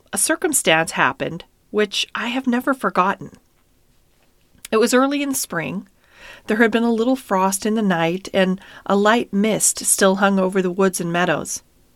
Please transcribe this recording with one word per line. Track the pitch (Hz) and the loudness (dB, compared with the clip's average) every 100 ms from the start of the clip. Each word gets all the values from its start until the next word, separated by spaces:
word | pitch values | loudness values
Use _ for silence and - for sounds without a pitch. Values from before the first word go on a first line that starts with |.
| _ | _
a | - | -4
circumstance | - 320 359 262 - 160 165 | -2 0 0 0 2 2 2
happened | 185 135 - 143 165 - _ _ | 0 0 0 -6 -8 -16 _ _
which | 208 208 - - | -2 -2 -2 -6
I | - 226 | -6 -6
have | 254 262 | -4 -2
never | 247 277 | 0 0
forgotten. | 269 196 185 190 - 143 - _ _ _ _ _ _ _ _ _ _ _ _ - | -2 -2 0 0 -2 -10 -20 _ _ _ _ _ _ _ _ _ _ _ _ -4
It | 226 | 0
was | 240 | 2
early | 254 269 285 | 2 2 0
in | 277 | -4
the | |
spring. | 269 - 170 156 190 - _ _ - - - - | -4 -6 -6 -6 -8 -12 _ _ -20 -20 -10 -2
There | 214 | 2
had | 226 | 2
been | 226 | 2
a | 233 | 0
little | 226 233 262 | 0 0 0
frost | - 190 190 196 | 0 0 0 0
in | 220 220 | -2 0
the | |
night, | 202 170 165 190 - | 0 0 0 -2 -2
and | 190 185 185 - - | 0 0 -2 -8 -10
a | - | -2
light | 202 208 240 - | 2 4 2 0
mist | 196 214 170 - - 254 | 0 0 0 -2 -2 -2
still | - 196 196 | 2 2 4
hung | 202 196 | 2 2
over | 185 190 | 0 0
the | 180 | -2
woods | 180 190 185 | 0 0 0
and | 170 | -2
meadows. | 175 175 151 - - _ _ _ | 0 0 -2 -4 -12 _ _ _